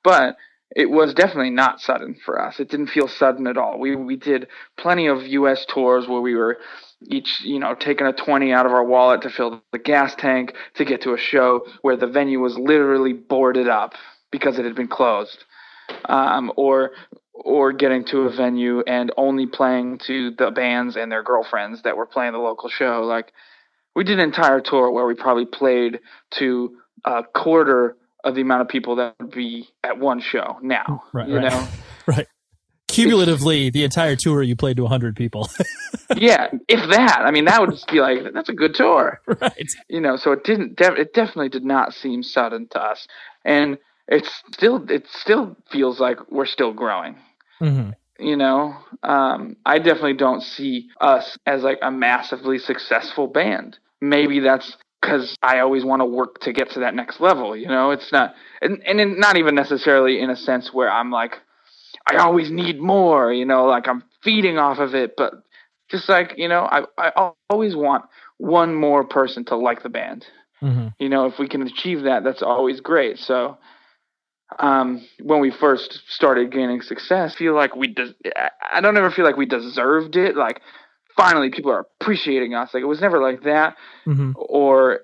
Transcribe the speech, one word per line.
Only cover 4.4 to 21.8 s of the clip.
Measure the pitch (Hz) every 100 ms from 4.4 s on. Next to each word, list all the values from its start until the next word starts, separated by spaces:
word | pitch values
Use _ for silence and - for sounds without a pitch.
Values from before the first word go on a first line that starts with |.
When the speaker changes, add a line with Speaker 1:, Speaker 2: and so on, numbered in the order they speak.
| 127 - - -
Speaker 1:
plenty | 170 175 156
of | 131 131
U | 139 139
S | 131 -
tours | 139 123 127 123
where | 123
we | 123
were | 117 113 120 - - - _ -
each, | 139 - -
you | - 139
know, | 135 123
taking | 147 143 135
a |
twenty | 131 - 139 135
out | 127 127
of |
our | 127
wallet | 120 127 127 120
to | 127
fill | - 117 113 _
the | 120
gas | 143 143 135 -
tank | 135 131 120 - - -
to | 139
get | 123
to | 127
a | 120
show | - 139 127 123 - -
where | 135 123
the | 120
venue | 139 139 131
was | 127 120
literally | 135 151 139 135 131
boarded | 120 - 135 127 127 123
up | 107 113 - - _ _
because | 135 143 127
it | 120
had |
been | 117 123
closed. | - 123 104 107 - _ - - - - - -
Um, | 135 139 135 120 -
or, | 139 135 131 - - - _
or | - - 143 135
getting | 135 139 127 117
to | 139
a | 127 123
venue | 123 123 123 120 120
and | 123 120 -
only | 135 135 131
playing | - 131 127 123 127 -
to | 131 123
the | 117 120
bands | 120 123 123 123 113
and | 113
their | 110
girlfriends | 107 120 113 107 104 113